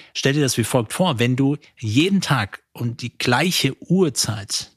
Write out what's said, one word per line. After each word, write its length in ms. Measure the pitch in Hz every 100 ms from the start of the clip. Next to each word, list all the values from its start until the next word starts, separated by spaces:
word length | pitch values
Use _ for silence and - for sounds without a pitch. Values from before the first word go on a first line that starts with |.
| - -
Stell 180 | 135
dir 80 | 143
das 160 | 135 -
wie 60 |
folgt 300 | 110 131 110
vor, 260 | - 180 117
wenn 160 | 120 127
du 220 | 135 147 - -
jeden 440 | 110 113 175 196
Tag 420 | - 135 101 - _
um 260 | - 120 117
die 180 | 120 -
gleiche 600 | - 123 180 - 180 131
Uhrzeit 920 | - 180 170 - - 104 104 - -